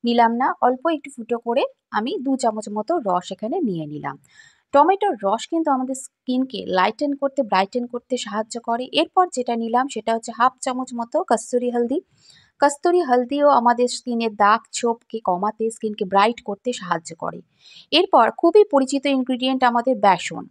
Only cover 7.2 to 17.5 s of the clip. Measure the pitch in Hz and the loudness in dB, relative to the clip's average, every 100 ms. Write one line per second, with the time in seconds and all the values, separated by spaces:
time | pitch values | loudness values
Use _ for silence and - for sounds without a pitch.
7.2 | 277 269 220 190 196 247 240 247 _ 247 | -4 -4 0 0 0 -4 -6 -10 _ -6
8.2 | 202 202 220 233 233 233 254 - 339 - | -4 -8 -8 -8 -6 -6 -2 -2 0 2
9.2 | 359 254 240 233 226 240 269 220 214 226 | 0 -2 -4 -4 0 0 0 -4 -4 -4
10.2 | 226 226 254 254 269 254 254 240 233 302 | -6 0 0 _ -6 -6 -8 -8 -4 -4
11.2 | 370 226 - 247 240 240 240 294 _ _ | 0 -2 0 -2 -2 -2 -2 -2 _ _
12.2 | _ - _ _ 285 294 349 359 294 247 | _ -20 _ _ 0 2 2 2 2 0
13.2 | 247 285 285 254 233 240 247 - - 233 | 2 2 4 6 4 2 0 -2 -6 -2
14.2 | 226 208 208 226 _ - 233 233 _ 220 | -4 2 4 4 _ -4 -4 -4 _ -6
15.2 | - 180 202 214 226 - 220 208 190 196 | -2 -2 -2 -2 -6 -4 -8 -6 0 2
16.2 | 214 240 - 202 247 247 180 170 165 165 | 2 0 -8 -6 -6 -6 -4 -6 -6 -10
17.2 | - 175 _ | -10 -10 _